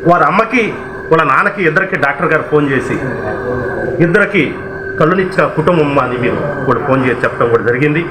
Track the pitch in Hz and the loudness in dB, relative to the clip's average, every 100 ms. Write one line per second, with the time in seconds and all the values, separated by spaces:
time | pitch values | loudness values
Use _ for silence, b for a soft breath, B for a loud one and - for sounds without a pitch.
0 | 170 170 147 185 220 247 202 127 - - | 4 4 4 2 2 0 0 -4 -10 -10
1 | - 160 151 139 196 208 170 151 185 190 | 0 2 4 2 2 0 0 0 -2 -2
2 | 139 139 170 156 123 151 143 131 - - | -2 0 0 0 2 0 2 0 -2 -4
3 | 131 - - - - - - - - - | -4 -6 -6 -6 -4 -4 -4 -4 -4 0
4 | 170 196 196 202 127 - - - - - | 2 2 2 0 -2 -4 -10 -10 -8 0
5 | 156 185 185 - 143 160 156 175 143 139 | 2 2 0 0 0 0 2 2 2 2
6 | 127 123 123 - 143 139 135 120 - 131 | 0 -2 -2 -2 -4 -4 -2 0 2 2
7 | 127 117 120 - 117 113 104 123 151 156 | 2 0 -2 0 2 2 2 2 2 0
8 | 170 | -2